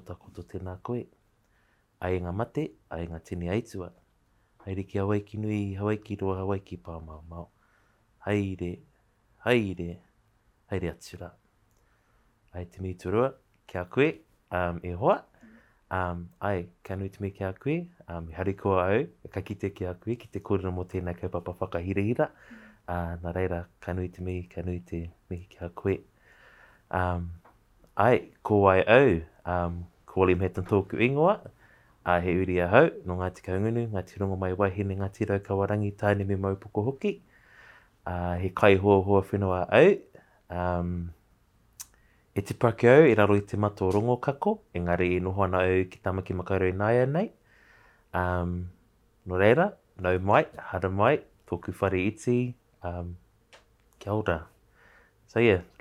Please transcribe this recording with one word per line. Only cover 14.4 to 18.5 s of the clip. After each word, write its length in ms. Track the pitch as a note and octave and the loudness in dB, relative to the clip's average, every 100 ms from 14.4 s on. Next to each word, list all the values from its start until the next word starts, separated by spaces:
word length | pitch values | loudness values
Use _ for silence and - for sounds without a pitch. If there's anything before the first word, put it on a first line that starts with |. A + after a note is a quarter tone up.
| - | -6
um, 280 | F2+ F2 E2+ | -2 -2 -4
e 80 | F2+ | -8
hoa. 320 | F2 D3 G#3 - _ - - _ _ - | -2 0 0 -2 _ -20 -20 _ _ -8
Um, 400 | F#2 F2+ F2 F2 - | -4 -4 -6 -10 -8
ai, 280 | G2 F#2+ F2 _ | -4 -4 -6 _
ka 100 | - | -12
nui 160 | F#2+ G2 | -8 -8
te 160 | - G2+ | -8 -8
mihi 80 | - | -6
kia 140 | F#2+ | -8
koe, 340 | F#2+ C#3 E3 F3 - - | -6 -4 -4 -6 -16 -12
um, 220 | E2+ E2 | -12 -8
i 80 | D#2+ | -4
hari 160 | F#2+ | -4